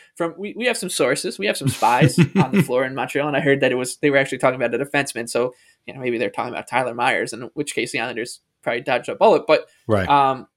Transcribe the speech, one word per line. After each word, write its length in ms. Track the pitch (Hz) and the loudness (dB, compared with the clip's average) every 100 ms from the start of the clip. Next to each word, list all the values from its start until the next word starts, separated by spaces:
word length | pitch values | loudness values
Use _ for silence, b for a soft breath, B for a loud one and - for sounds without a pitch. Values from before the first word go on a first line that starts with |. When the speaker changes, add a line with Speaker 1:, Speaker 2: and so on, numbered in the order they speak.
| b - | b -6
Speaker 1:
from, 200 | 170 165 | -6 -6
we, 160 | 202 202 | -10 -4
we 100 | 247 | -4
have 120 | 226 | -2
some 120 | 175 | -4
sources, 500 | - 131 143 - - | 0 0 0 -4 -4
we 80 | 196 | -4
have 100 | - | -2
some 100 | 135 | -2
Speaker 2:
<laughs> 20 | |
Speaker 1:
spies 500 | - 110 123 151 - | 0 2 4 4 4
on 320 | 147 196 147 | 2 2 2
the 100 | 202 | 2
floor 240 | - 123 131 | 2 0 -2
in 80 | |
Montreal, 340 | 131 127 143 147 | -4 -4 -2 0
and 80 | 139 | 0
I 40 | |
heard 220 | 139 139 | 2 2
that 100 | 131 | 2
it 40 | 123 | 0
was, 220 | 123 - | -4 -2
they 140 | 147 | 2
were 60 | 139 | 2
actually 200 | 139 131 | 2 2
talking 220 | 131 127 | 0 2
about 180 | 120 123 | -2 -2
a 60 | 139 | -2
defenseman, 420 | 143 143 113 117 | -2 -2 -6 -4
so, 260 | 120 127 b b b - | -2 -2 b b b -18
you 60 | 139 | -8
know, 40 | |
maybe 200 | 127 117 | -4 -2
they're 100 | - | -2
talking 240 | - 120 | -4 -6
about 140 | 92 - | -6 -4
Tyler 260 | 123 123 | -2 -2
Myers, 400 | 120 127 95 120 | 0 0 0 -2
in 80 | 113 - 151 | -8 -10 -8
which 180 | 147 | -6
case 180 | - 127 | -4 -4
the 100 | 131 | -4
Islanders 400 | 123 113 - - _ _ | -6 -6 -8 -12 _ _
probably 200 | - 120 | -6 -4
dodged 280 | - 120 - | -2 -2 -2
a 60 | - | 2
bullet, 320 | 208 156 151 | 4 4 4
but, 200 | 156 - b b | 0 0 b b
Speaker 2:
Right. 200 | 101 92 | 0 4
Speaker 1:
um, 400 | 143 135 131 101 | 4 4 0 -8